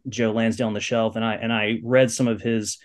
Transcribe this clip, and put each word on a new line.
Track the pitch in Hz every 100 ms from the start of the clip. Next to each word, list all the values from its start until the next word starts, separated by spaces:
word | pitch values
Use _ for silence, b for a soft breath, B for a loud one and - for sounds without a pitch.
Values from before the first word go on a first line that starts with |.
| -
Joe | 107 113
Lansdale | 110 113 107 117
on |
the | 104
Shelf, | - 120 110 110
and |
I, | 113
and | 107 113
I | 117 107 113
read | 117 127 127
some | - 123
of | 107
his, | 117 113 104 -